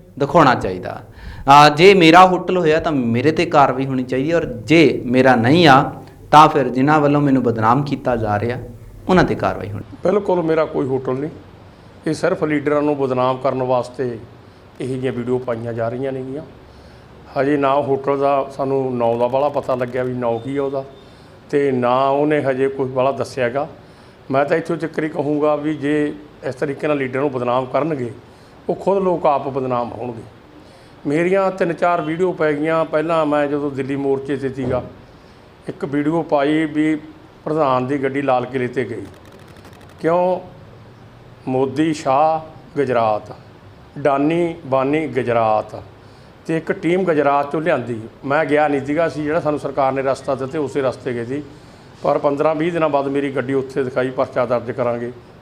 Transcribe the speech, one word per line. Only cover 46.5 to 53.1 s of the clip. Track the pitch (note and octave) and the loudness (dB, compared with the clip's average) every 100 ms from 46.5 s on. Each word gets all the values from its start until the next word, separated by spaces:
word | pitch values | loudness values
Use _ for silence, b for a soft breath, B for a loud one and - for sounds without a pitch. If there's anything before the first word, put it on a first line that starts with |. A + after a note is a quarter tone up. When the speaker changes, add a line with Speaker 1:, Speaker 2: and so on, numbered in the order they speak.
| D#3+ | -4
Speaker 2:
ਇੱਕ | D#3+ | -4
ਟੀਮ | F#3 D#3+ F#3 | -4 0 0
ਗੁਜਰਾਤ | F3+ D3 C#3+ C#3+ C#3+ | 2 2 2 2 0
'ਚੋਂ | E3 | -2
ਲਿਆਂਦੀ। | E3+ C#3+ A#2 A2+ A2 - | 0 -2 -2 -8 -10 -10
ਮੈਂ | C3+ D3 | -2 0
ਗਿਆ | D3 D3 D3+ | 2 2 2
ਨਹੀਂ | C#3 B2+ | 0 -2
ਸੀਗਾ, | D3+ E3 | -2 -2
ਅਸੀਂ | D3+ | -2
ਜਿਹੜਾ | D3 E3 | -4 -2
ਸਾਨੂੰ | D3 C#3+ | -2 -4
ਸਰਕਾਰ | C#3 C3+ C3+ | -4 -2 0
ਨੇ | C3+ | 0
ਰਸਤਾ | C3+ B2 - | -2 -4 -4
ਦਿੱਤੇ | C3 C3 C#3 | -6 -4 -6
ਉਸੇ | C3+ C#3+ | -4 -2
ਰਸਤੇ | C3+ - C3+ | -2 -4 -6
ਗਏ | A#2+ | -6
ਸੀ, | A#2 C#3+ C#3+ b b b b - | -6 -8 -10 b b b b -6
ਪਰ | D3+ D3 | -2 0
ਪੰਦਰਾਂ | D3+ C#3+ D3+ | 0 0 0
ਵੀਹ | D3+ E3+ | 0 -2
ਦਿਨਾਂ | E3+ D#3 | 0 0
ਬਾਅਦ | C#3+ | 0
ਮੇਰੀ | C#3 | 0